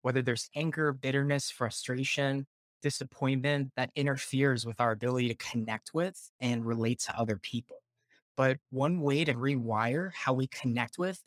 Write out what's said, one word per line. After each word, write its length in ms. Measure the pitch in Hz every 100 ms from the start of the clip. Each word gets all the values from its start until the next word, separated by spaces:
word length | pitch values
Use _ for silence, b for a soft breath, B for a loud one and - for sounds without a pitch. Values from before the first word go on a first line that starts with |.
whether 200 | 127 131
there's 300 | 127 117 - 147
anger, 360 | 160 151 151
bitterness, 560 | 135 127 139 143 143 -
frustration, 1000 | - 117 - - 127 135 147 139 139 135 _ _ _
disappointment 880 | 147 - 135 - 135 135 139 143 135 -
that 160 | 123
interferes 720 | - 143 135 - 135 139 123 117
with 140 | 110
our 100 | 120
ability 380 | 107 120 127 120
to 80 | 113
connect 580 | - 117 110 110 -
with 380 | 160 180 - - _
and 260 | 127 120 113
relate 320 | 117 113 123
to 140 | - -
other 220 | 113 101
people. 380 | - 117 - - _ _ b b _
But 220 | - 135 135 -
one 320 | 131 143 180
way 240 | 143 143 156
to 80 |
rewire 760 | 120 135 139 113 107 117 143 185
how 180 | - -
we 140 | 131 131
connect 500 | - 131 120 120 -
with 260 | 180 185